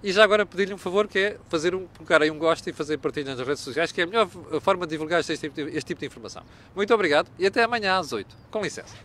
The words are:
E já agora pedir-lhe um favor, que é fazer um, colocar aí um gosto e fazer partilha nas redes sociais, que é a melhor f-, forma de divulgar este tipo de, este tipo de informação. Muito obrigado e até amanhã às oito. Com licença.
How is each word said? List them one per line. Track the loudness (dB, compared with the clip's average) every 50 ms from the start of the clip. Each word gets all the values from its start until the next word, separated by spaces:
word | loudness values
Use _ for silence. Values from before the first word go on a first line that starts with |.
E | -2 0
já | 6 6 6
agora | 8 8 4 2
pedir-lhe | 0 0 -2 -2 -2 -2
um | -8
favor, | -8 -2 0 0 0
que | 0 0 0
é | 0 0 -2 -6 -10 -4
fazer | -4 0 0 0 -2
um, | -2 -8 -10 -16
colocar | -20 -2 4 4 6
aí | 6 4
um | 0 0
gosto | 0 0 0 0 -2 -10
e |
fazer | -6 -6 -4 -4 -4 -2
partilha | -2 -4 -4 -4 -6 -6 -6
nas | -6 -2
redes | -4 -4 -4
sociais, | -4 -6 -2 -2 -2 -2
que | 0 -2
é | -2
a |
melhor | 0 2 2 2
f-, | 2 -2 -16 -12 -6 -6 -2
forma | 2 0 0 0 0
de | -6
divulgar | -4 -6 -2 0 2 0
este | 2 0 -4 -4
tipo | -4 -8 -6
de, | -6 -8 -6 -6
este | -6 -6
tipo | -6 -8 -8
de | -8
informação. | -12 -12 -14 -16 -14 -14 -16 -18 -20 -20 -20 -20 -14 -4
Muito | -4 2 2
obrigado | 2 2 4 4 4 4 2 2 -4 -2
e | -2
até | 0 2 2
amanhã | 0 2 0 -2 0 0 0 0
às | 0 -2
oito. | -6 -6 -6 -8 -16 -20 -20 -10
Com | -6 -6
licença. | -4 -4 -6 -8 -14 -16 -18 -20 -20